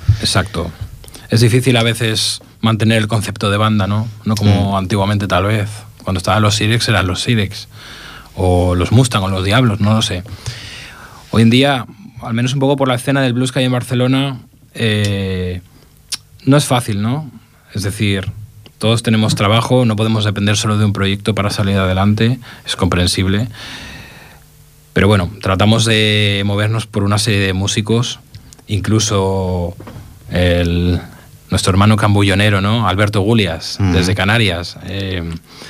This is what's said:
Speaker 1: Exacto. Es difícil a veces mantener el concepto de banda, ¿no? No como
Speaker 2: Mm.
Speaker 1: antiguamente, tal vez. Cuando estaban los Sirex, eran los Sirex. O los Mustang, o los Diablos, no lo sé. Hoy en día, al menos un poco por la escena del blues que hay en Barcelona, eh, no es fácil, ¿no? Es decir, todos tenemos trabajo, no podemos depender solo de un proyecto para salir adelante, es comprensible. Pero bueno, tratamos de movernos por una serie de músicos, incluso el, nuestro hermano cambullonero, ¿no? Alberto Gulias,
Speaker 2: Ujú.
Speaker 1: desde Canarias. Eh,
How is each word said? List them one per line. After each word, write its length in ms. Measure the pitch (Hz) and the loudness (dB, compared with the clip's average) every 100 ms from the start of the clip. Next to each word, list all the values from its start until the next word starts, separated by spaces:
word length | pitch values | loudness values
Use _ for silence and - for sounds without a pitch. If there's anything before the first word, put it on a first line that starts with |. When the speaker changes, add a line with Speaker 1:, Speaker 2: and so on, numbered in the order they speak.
| - - | 0 0
Speaker 1:
Exacto. 500 | - 101 - 82 85 - - - - - - | 0 -2 -2 -6 -8 -10 -14 -14 -20 -20 -2
Es 120 | 107 | 2
difícil 340 | 117 127 127 123 | 4 4 2 2
a 60 | |
veces 560 | 117 110 113 107 - - - - | 2 0 -2 -2 -4 -6 -12 -4
mantener 380 | 113 110 110 113 | 0 2 2 2
el 80 | 104 | 2
concepto 420 | 110 101 101 107 | -2 -4 -4 -2
de 80 | 101 | 0
banda, 300 | 107 107 95 | 2 0 0
¿no? 200 | 104 110 - 107 | -2 -4 -6 -4
No 100 | 107 | 0
como 380 | 104 98 98 | 4 4 2
Speaker 2:
Mm. 20 | 98 | -2
Speaker 1:
antiguamente, 520 | 90 101 98 104 98 | -2 0 0 0 0
tal 180 | 90 101 | 0 2
vez. 240 | 110 104 - - - | 0 -2 -8 -18 -14
Cuando 160 | - 92 | -6 -4
estaban 220 | - 101 | 0 2
los 120 | 107 104 | 2 2
Sirex, 320 | 107 113 - | 0 0 0
eran 200 | 95 92 | 0 0
los 140 | 90 | -2
Sirex. 460 | - 113 95 - - - - - - - - - | 0 0 -2 -6 -16 -20 -20 -20 -20 -20 -16 -2
O 400 | 90 90 90 90 | 2 2 2 0
los 160 | 85 | 2
Mustang, 320 | 113 131 110 | 4 2 0
o 40 | 95 | -2
los 140 | 95 | -2
Diablos, 360 | 95 117 123 98 | 0 2 2 2
no 120 | 104 110 | 2 2
lo 60 | |
sé. 220 | - 90 - - - - - - - - - - - | 0 -4 -8 -12 -12 -12 -14 -16 -18 -20 -20 -20 -4
Hoy 100 | 104 | 2
en 80 | 113 | 4
día, 360 | 123 139 131 - - - 120 | 6 4 0 -4 -16 -20 -16
al 120 | 123 117 | -8 -4
menos 180 | 123 | -2
un 60 | 139 | 0
poco 160 | 135 139 | 0 2
por 100 | 131 | 0
la 80 | 123 | 0
escena 260 | - 139 | 0 0
del 120 | 131 | 0
blues 180 | 120 127 | 0 -2
que 80 | 135 | 0
hay 60 | 127 | 0
en 60 | |
Barcelona, 680 | 127 117 123 127 135 139 127 - - - - | -2 -2 0 2 2 0 -6 -14 -20 -20 -4
eh, 840 | 110 104 101 98 95 92 90 90 - - - - - - - - 135 | -2 0 0 0 -2 -4 -4 -6 -12 -20 -20 -20 -14 -14 -14 -6 2
no 120 | 143 | 2
es 80 | - | 4
fácil, 360 | 123 120 101 | -2 -2 -4
¿no? 280 | 107 143 151 - - _ _ | -2 -4 -6 -16 -20 _ _
Es 80 | 107 | -8
decir, 460 | 95 - 104 98 95 - - - - - | -6 -2 -2 -2 -4 -10 -16 -20 -20 -4
todos 260 | 110 113 | 0 0
tenemos 320 | - 110 110 - | 2 2 2 2
trabajo, 480 | 101 113 113 127 120 | 2 2 2 2 2
no 100 | 107 | 2
podemos 300 | 110 110 104 | 0 0 0
depender 320 | 101 101 104 | 0 0 0
solo 200 | 110 104 | 0 2
de 80 | 107 | 2
un 80 | |
proyecto 400 | 101 98 98 113 | 2 -2 -2 -2
para 160 | 98 98 | -2 -2
salir 280 | - 98 98 | -2 0 0
adelante, 640 | 95 92 101 107 113 131 - - - | 0 2 2 2 2 0 -6 -16 -10
es 100 | - | -2
comprensible. 720 | 90 87 87 - 92 101 120 - - - - - - - - - - - - - - | 0 2 0 0 0 0 -4 -8 -16 -16 -16 -18 -20 -20 -20 -20 -20 -20 -20 -20 -6
Pero 140 | 85 98 | 0 2
bueno, 220 | 104 87 - | 2 0 -4
tratamos 440 | 95 92 104 110 110 | -4 2 4 4 2
de 580 | 110 107 107 104 101 101 | 2 2 2 2 0 0
movernos 400 | 101 107 113 - | 0 0 -2 -4
por 160 | 107 | -2
una 140 | 98 104 | 0 0
serie 220 | 113 101 | 0 0
de 140 | 98 | 0
músicos, 640 | 92 101 - 107 117 123 - - - - - - | 0 0 -2 0 0 0 -6 -14 -20 -20 -20 -6
incluso 1080 | 104 - 107 - 101 95 95 92 90 87 - - - - - - | -4 0 0 2 0 0 0 -2 -2 -4 -8 -16 -18 -20 -20 -6
el, 680 | 87 90 87 85 87 90 87 - - - - - | 0 2 2 2 2 2 0 -4 -16 -20 -20 -4
nuestro 220 | 98 - | -2 2
hermano 240 | 92 104 107 | 4 4 4
cambullonero, 640 | 107 101 101 95 104 98 | 4 2 2 2 2 2
¿no? 260 | 101 117 101 | 0 0 0
Alberto 340 | 95 104 104 | 0 0 0
Gulias, 560 | 98 117 92 82 - - | 2 2 2 -2 -8 -2
Speaker 2:
Ujú. 120 | 95 | 2
Speaker 1:
desde 200 | 87 87 92 | 2 2 0
Canarias. 600 | 95 117 104 85 85 - 92 | 0 2 0 -2 -6 -12 -10
Eh, 380 | 95 95 90 85 82 - - - | -8 -6 -6 -6 -10 -14 -20 -20